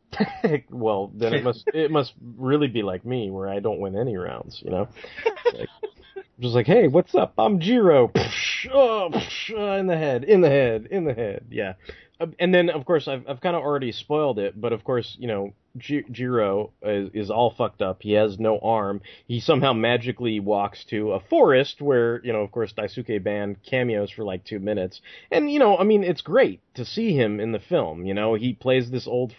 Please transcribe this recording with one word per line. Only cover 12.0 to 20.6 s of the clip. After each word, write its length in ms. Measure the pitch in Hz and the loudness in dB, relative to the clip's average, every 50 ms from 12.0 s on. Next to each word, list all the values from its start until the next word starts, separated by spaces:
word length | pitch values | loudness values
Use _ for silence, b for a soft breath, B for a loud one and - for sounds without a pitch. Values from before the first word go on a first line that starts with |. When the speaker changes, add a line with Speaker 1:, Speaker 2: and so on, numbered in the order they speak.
| B B B B | B B B B
Speaker 1:
Uh, 80 | 170 165 151 - | -8 -8 -4 -2
and 120 | 180 180 180 | 2 4 4
then, 160 | 180 175 170 | 4 4 4
of 160 | 160 151 127 | 0 -2 -2
course, 220 | - 165 151 - | 0 0 0 0
I've, 180 | - 135 127 117 - | -2 -6 -8 -8 -8
I've 120 | 143 127 | -8 -6
kinda 200 | - 185 175 170 | -4 -4 -2 -2
already 320 | 135 143 147 143 131 120 107 | -2 -2 -2 -2 -2 -4 -6
spoiled 480 | - - - 151 151 156 143 120 104 | -8 -6 -4 -2 0 0 0 0 -2
it, 200 | 98 98 90 107 | -2 -4 -4 -4
but 120 | 107 120 117 | -4 -4 -4
of 100 | 107 - | -4 -4
course, 340 | - 131 120 107 - - - | -2 -2 -2 -4 -6 -10 -10
you 80 | 123 120 | -8 -6
know, 240 | 107 98 98 101 101 _ _ _ - | -4 -4 -6 -6 -10 _ _ _ -20
Ji-, 280 | 123 - - 147 143 - - | -16 -8 -6 -6 -6 -6 -6
Jiro 600 | 123 113 127 123 123 120 107 98 98 101 107 - _ _ - | -10 -8 -6 -2 0 2 2 2 2 0 -2 -4 _ _ -4
is, 280 | 104 104 101 101 92 - | -4 -2 -2 -2 -4 -6
is 160 | 107 104 98 | -6 -6 -2
all 240 | 104 113 123 113 - | 0 2 2 2 2
fucked 240 | - 123 104 - - | 0 -2 -4 -2 -2
up. 220 | 104 95 95 - - | -4 -4 -4 -4 -2
He 120 | 107 104 | 0 2
has 260 | 107 107 107 95 95 | 4 4 2 0 0
no 180 | 110 110 107 101 | 0 0 0 0
arm. 440 | - 110 113 110 101 98 101 101 95 B B B B B | 0 0 0 0 0 -2 -4 -6 -10 B B B B B
He 100 | 120 120 | -8 -2
somehow 340 | 113 - 160 143 143 135 123 | 0 2 2 4 4 2 2
magically 680 | 110 110 117 120 117 113 123 120 - 123 117 110 107 | 2 2 2 2 0 0 -4 -6 -4 -4 -4 -2 -2
walks 440 | 98 101 104 101 | 0 0 0 0